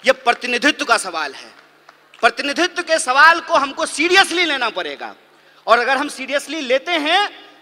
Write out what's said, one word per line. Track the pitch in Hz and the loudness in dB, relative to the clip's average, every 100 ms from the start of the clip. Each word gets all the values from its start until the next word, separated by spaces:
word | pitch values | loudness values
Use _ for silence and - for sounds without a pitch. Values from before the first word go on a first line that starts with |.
| 226 | 2
यह | |
प्रतिनिधित्व | 254 233 240 247 240 254 311 | 0 0 -2 -2 0 0 0
का | 285 220 | 0 0
सवाल | 190 165 147 | 0 -8 -8
है। | 131 113 - _ _ _ _ _ - | -10 -20 -20 _ _ _ _ _ 0
प्रतिनिधित्व | - - 285 285 349 349 | 0 0 -6 -2 -2 -2
के | 349 320 | -2 -2
सवाल | - 262 311 330 | 0 6 6 6
को | 330 | 0
हमको | 330 269 - 320 | 0 0 -4 -6
सीरियसली | - 330 370 359 330 | -2 2 4 2 0
लेना | 339 277 233 | -2 -2 -4
पड़ेगा। | 190 160 135 117 98 _ _ _ _ - | -6 -10 -10 -14 -16 _ _ _ _ 2
और | 226 | 2
अगर | 240 262 | 4 0
हम | - | -2
सीरियसली | - 254 277 269 320 | -8 -6 -6 -4 -8
लेते | 262 262 311 | -2 -2 0
हैं | 339 294 359 403 - - - | -4 0 0 0 -6 -20 -20